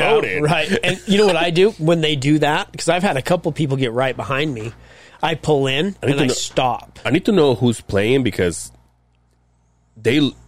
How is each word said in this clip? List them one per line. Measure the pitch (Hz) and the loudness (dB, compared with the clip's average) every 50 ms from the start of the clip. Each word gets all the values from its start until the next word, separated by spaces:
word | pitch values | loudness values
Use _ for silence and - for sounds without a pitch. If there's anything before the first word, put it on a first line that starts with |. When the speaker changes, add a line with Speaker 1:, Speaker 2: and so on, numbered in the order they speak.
| 156 208 | 2 2
Speaker 1:
code | 220 220 - | 2 2 0
in." | 220 92 151 | 0 -2 -2
Speaker 2:
right. | 151 147 170 160 156 180 196 - - | 0 0 0 0 0 -2 -2 -2 -2
And | 180 185 185 - | -2 -4 -4 -2
you | 214 196 202 | 0 2 4
know | 214 | 4
what | 196 175 | 4 2
I | 160 170 175 | 2 0 0
do | 160 170 190 226 214 - | 2 2 2 2 2 0
when | 160 165 170 170 | 0 0 0 2
they | 156 151 151 | 0 -2 -2
do | 139 127 143 151 156 | -2 0 0 2 2
that? | 147 143 151 180 202 - - | 2 0 0 -2 -4 -8 -10
'Cause | 147 - 170 | -8 -2 -2
I've | 170 180 | 0 0
had | 175 202 156 | 0 -2 -2
a | 131 | -2
couple | - - 175 180 - - | -2 -2 -2 -2 -2 -4
people | 135 - 135 135 135 | -4 -2 -2 -2 -2
get | 131 131 117 | -2 -2 -2
right | 113 123 135 131 120 | 0 -2 -2 -2 -2
behind | - 104 95 139 131 156 160 131 | -6 -6 -4 -2 -2 -2 -4 -4
me. | 113 107 113 - - - - - - - - - - | -8 -10 -12 -12 -14 -20 -20 -20 -20 -20 -20 -10 -6
I | - 156 165 | -4 -4 -4
pull | - - - 156 139 139 | -2 0 0 0 2 2
in | 131 131 143 175 202 190 - | 0 0 0 -2 -2 -4 -4
Speaker 1:
I | - | -2
need | 127 | 0
Speaker 2:
and | 139 139 | 0 2
Speaker 1:
to | 147 | 0
Speaker 2:
I | 127 | 0
Speaker 1:
know, | 117 | 0
Speaker 2:
stop. | - - - - 143 135 127 113 - - - - - - | -2 -4 -4 -2 -2 0 0 -2 -4 -10 -16 -16 -6 -4
Speaker 1:
I | 120 | 0
need | 127 175 - | 0 0 2
to | - | 2
know | 208 185 143 131 123 | 4 4 4 4 2
who's | - 123 120 113 - | 2 2 0 0 -2
playing | - - - 98 101 113 131 139 | -6 -4 -2 0 2 2 2 2
because | 127 104 - - 92 87 80 - - - - _ _ _ _ _ _ _ _ _ _ _ _ _ _ _ _ _ _ _ _ _ _ _ _ | 0 0 0 0 -2 -2 -2 -6 -12 -16 -20 _ _ _ _ _ _ _ _ _ _ _ _ _ _ _ _ _ _ _ _ _ _ _ _
they, | 113 107 113 131 151 143 123 - - - | -4 0 2 2 2 2 0 -2 -8 -18